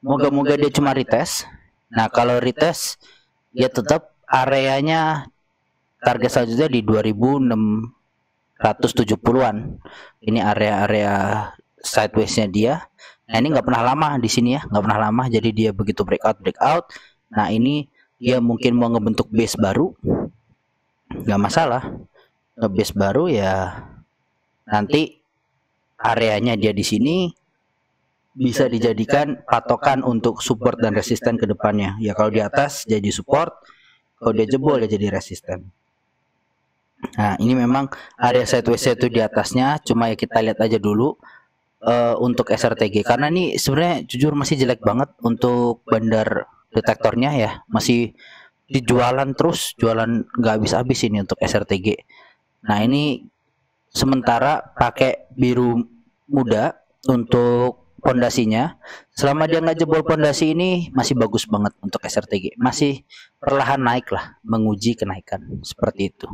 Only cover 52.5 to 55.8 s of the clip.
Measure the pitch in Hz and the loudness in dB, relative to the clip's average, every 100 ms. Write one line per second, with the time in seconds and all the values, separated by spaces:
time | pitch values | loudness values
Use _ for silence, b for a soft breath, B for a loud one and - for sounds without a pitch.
52.5 | _ 107 104 113 139 - 131 - _ _ | _ -4 0 2 0 0 -4 -10 _ _
53.5 | _ _ _ _ - 135 135 123 120 131 | _ _ _ _ -4 0 2 2 2 2
54.5 | 156 - - 123 - 131 - - 127 127 | 0 -4 -2 -2 2 0 0 -8 -2 0
55.5 | 123 123 117 | 2 2 0